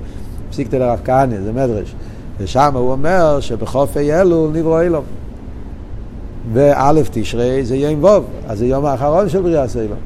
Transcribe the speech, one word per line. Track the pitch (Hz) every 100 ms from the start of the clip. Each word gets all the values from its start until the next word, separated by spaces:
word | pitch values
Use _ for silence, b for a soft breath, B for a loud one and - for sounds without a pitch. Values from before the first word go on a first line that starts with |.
| B B B B -
פסיקתא | - 120 127
לרב | 123 117
כהנא, | - 131 135 104
זה | 101
מדרש. | 117 131 107 92 - B B B -
ושם | 98 123 147
הוא | 131 123
אומר | 135 147 185 160 143
שבחופי | 117 113 107 127 143 147 147
אלול | 156 190 170 156
נברא | 156 160 160 175
עולם. | 160 131 - - - - - - - - - - - - - 117
ואלף | 110 143 139 135 156 -
תשרי | 113 104 117 120 135
זה | 123 131
יום | 147 151
וו, | 170 202 120 - -
אז | 104
זה | 120
יום | 131
האחרון | 143 131 143 165 202
של | 180
בריאת | 175 160 123 123
העולם. | 107 98